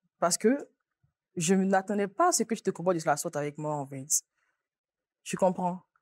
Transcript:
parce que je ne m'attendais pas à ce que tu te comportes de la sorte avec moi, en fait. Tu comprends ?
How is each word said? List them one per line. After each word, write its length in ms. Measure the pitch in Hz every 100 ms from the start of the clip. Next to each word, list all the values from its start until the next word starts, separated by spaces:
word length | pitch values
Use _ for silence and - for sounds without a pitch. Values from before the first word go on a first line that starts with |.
| _ _
parce 180 | 175 -
que 320 | 220 277 - _ _ _ _ _ _ 180
je 180 | 165
ne 100 | 190 190
m'attendais 380 | 190 190 208 202
pas 200 | - 349
à 40 |
ce 100 | 330
que 120 | 220 220
tu 60 |
te 80 | -
comportes 260 | 185 175 170
de 40 | 160
la 100 | 147
sorte 200 | 170 147
avec 200 | 147 147
moi, 160 | 151
en 120 | 151 139
fait. 380 | 139 139 - - _ _ _ _ _ _ _ _ _
Tu 140 | - 180
comprends ? 460 | 185 185 180 180 - _